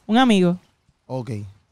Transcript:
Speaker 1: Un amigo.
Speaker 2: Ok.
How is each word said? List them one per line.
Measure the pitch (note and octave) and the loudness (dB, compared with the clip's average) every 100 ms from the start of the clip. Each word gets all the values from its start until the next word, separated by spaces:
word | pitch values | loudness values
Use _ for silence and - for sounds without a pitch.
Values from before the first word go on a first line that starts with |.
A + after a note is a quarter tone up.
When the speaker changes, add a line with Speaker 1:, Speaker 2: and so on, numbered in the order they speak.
| - | -2
Speaker 1:
Un | A3+ | 2
amigo. | C4 G3+ F3+ F3+ _ _ _ _ - | 4 4 2 -2 _ _ _ _ -14
Speaker 2:
Ok. | B2+ A#2 G#2 G2+ - _ | -12 -10 -12 -12 -18 _